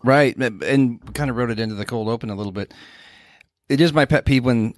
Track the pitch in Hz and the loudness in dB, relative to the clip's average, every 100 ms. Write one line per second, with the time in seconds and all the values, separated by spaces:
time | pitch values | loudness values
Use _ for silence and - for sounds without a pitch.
0 | 123 139 139 - 127 101 85 135 131 120 | 2 4 4 0 -4 -4 0 2 2 0
1 | - - 143 117 120 110 110 104 104 120 | -12 -6 -4 -2 -4 -2 -6 -6 -6 -6
2 | 107 113 113 101 101 95 - - - - | -4 -4 -6 -8 -8 -8 -10 -14 -20 -20
3 | - - _ _ _ _ _ 139 170 151 | -20 -20 _ _ _ _ _ 2 4 4
4 | 139 151 - 135 123 120 110 | 2 2 2 2 2 2 0